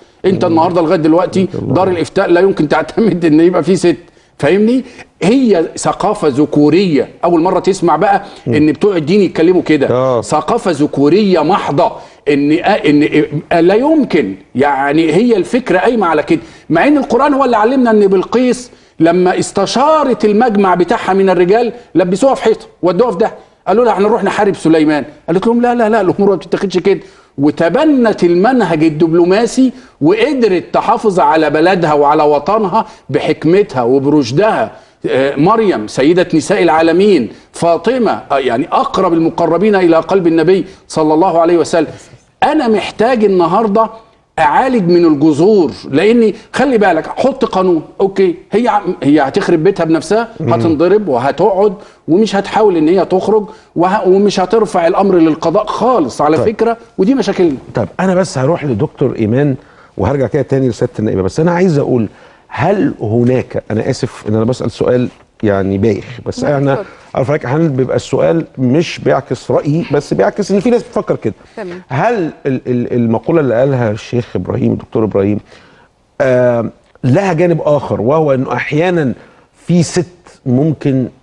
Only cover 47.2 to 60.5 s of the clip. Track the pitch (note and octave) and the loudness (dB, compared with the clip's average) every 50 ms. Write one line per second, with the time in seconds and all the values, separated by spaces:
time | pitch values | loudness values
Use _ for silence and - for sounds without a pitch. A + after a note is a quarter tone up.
47.2 | - C4 C4+ - A#3 - - F#3+ F#3 F#3 F3 D#3 D3+ - - - G3+ F#3+ F#3+ F#3+ | -2 -2 -2 -2 -4 -4 -2 0 0 2 0 0 -2 -6 -6 -4 -4 -2 0 0
48.2 | F#3+ F3+ D#3+ - - - - G#3 B3 A#3 G3+ G#3 G3 F3+ F#3 - - C#3 D3 D#3 | 0 0 -2 -4 -8 -4 -2 -2 0 0 -2 -2 -2 -4 -6 -2 0 2 2 2
49.2 | C#3 C3 - G3+ F#3+ - F3 D#3+ D#3 G3 - - E3 D#3+ D#3+ D#3+ - - G3+ A3 | 2 2 -2 -2 0 0 0 2 2 0 0 0 0 0 0 -2 0 -2 -2 -2
50.2 | A#3 A3+ - - D#3+ A#2+ A2+ A2+ A2+ E3+ D#3+ C3+ E3 F3+ G3 G#3+ G#3 F3 C3 A#2 | -2 -4 -8 -8 -4 -2 -2 0 0 0 0 2 2 2 2 2 0 0 -2 -2
51.2 | B2 C#3 C3+ C#3 F3 A3 G3 F3+ G3+ G#3+ F#3+ - - - - _ - - D#3 G3 | 0 -2 -2 0 0 0 2 2 0 0 -2 -4 -16 -20 -20 _ -4 0 2 2
52.2 | A3 F#3+ G3 G3 G3+ - - F#3 A3 G#3 F3+ E3 D3+ D#3 F#3 F#3+ D#3+ - F3+ F#3 | 2 2 0 -4 -4 -2 0 2 2 2 2 2 2 2 2 0 0 0 -2 -2
53.2 | - G3 G#3+ G#3+ G3 - - - _ _ - - E3+ F#3 G3 G#3+ F#3+ F#3+ F#3 G3 | 0 0 0 0 -2 -4 -14 -20 _ _ -4 -2 0 0 0 0 2 2 2 4
54.2 | G#3 G3+ - F#3+ F3+ F3+ - A3+ G#3+ - - F#3 E3+ E3+ F#3+ F#3 G3+ G3 F#3 F3 | 2 2 0 0 -2 0 0 0 0 0 -2 0 0 0 0 0 0 2 4 4
55.2 | D#3+ D#3+ D3+ - - E3 D#3+ G#3 - - - - G3+ B3 B3+ G#3+ D#3 A#2 - - | 4 2 0 0 -2 -2 0 0 -2 -2 -4 -2 0 0 0 0 0 -2 -2 -2
56.2 | D3+ D3+ D#3+ D3+ - A3 A3 - A3 A#3 A3+ A3+ - - - - F#3+ G3+ C#4 C4 | 0 0 0 0 0 -2 0 -2 -2 -2 -2 -6 -8 -14 -4 -2 0 0 0 -2
57.2 | F#3+ G3+ F#3+ - F#3 E3 C3+ A#2 - - - B2+ G#2 E2+ - - F3+ F#3+ F#3 F3+ | -2 -2 -2 0 0 0 -2 -4 -10 -8 -4 -4 -4 -4 -4 -4 -2 0 0 0
58.2 | F#3+ - - C3+ B2+ C#3 - - C#3 D3+ A#2+ G2+ D3 D3 - - D3+ B2 - - | -2 -2 -4 -4 -2 -2 -2 -2 -2 -4 -2 -2 -4 -4 -4 -2 -4 -4 -2 -2
59.2 | A2+ G#2 A#2 C3 D3 D3 C3 - - - - - - _ - - F#2+ - C#3 C#3+ | -2 0 0 0 0 0 -2 -4 -8 -20 -20 -20 -20 _ -6 -4 -2 -2 0 -2
60.2 | B2+ A#2 - D3 C3 - | -2 -2 -2 -2 -2 -2